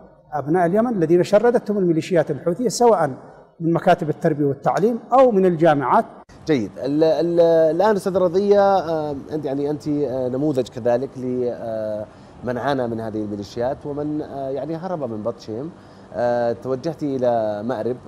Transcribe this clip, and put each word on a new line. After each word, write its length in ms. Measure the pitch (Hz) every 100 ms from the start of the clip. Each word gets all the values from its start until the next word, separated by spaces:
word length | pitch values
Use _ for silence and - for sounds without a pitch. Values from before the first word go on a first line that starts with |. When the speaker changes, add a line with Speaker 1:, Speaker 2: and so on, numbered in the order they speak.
| - _ _
Speaker 1:
أبناء 340 | 147 135 175 170
اليمن 260 | 202 240
الذين 280 | 214 156 175
شردتهم 560 | 160 202 240 240 - 208
الميليشيات 520 | 180 160 - 175 147
الحوثية، 380 | 139 170 175 240
سواء 420 | - 240 196 147 123 - - - -
من 120 | 165
مكاتب 360 | 160 - 170 151
التربية 360 | - 170 147
والتعليم 540 | 143 131 151 135 208 233 -
أو 180 | 247 254
من 160 | 202 185
الجامعات. 580 | 165 165 147 127 196 - - - - -
Speaker 2:
جيد. 240 | 143 98 -
ال-، 260 | 131 147
ال-، 360 | 160 147 170 170 165 165 160 165
الآن 200 | 208 202
أستاذ 200 | 196 185
رضية، 640 | 185 180 202 202 196 196
آه، 380 | 165 160 151 135 -
أنت 120 | 156
يعني 260 | 143 139 143
أنت، 180 | 147 151
آه، 400 | 147 143 131 127
نموذج 400 | 131 151 131 120
كذلك 420 | - 117 120 135 131
ل-، 300 | 127 123 123
آه، 540 | 95 113 110 107 107 104 - - -
من 140 | 113 120
عانى 300 | 131 139 117
من 120 | 113
هذه 220 | 113 107
الميليشيات 640 | 104 101 98 117 123 143 147
ومن، 360 | 143 151 151
آه، 280 | 147 139 135
يعني 260 | 135 147 160
هرب 340 | 185 175 127
من 120 | 110
بطشهم. 480 | 107 117 - 110 156 - - - -
آه، 380 | - 120 120 120
توجهت 500 | 117 127 131 160 147
إلى 600 | 151 135 123 117 107 104
مأرب، 340 | 113 117 113 127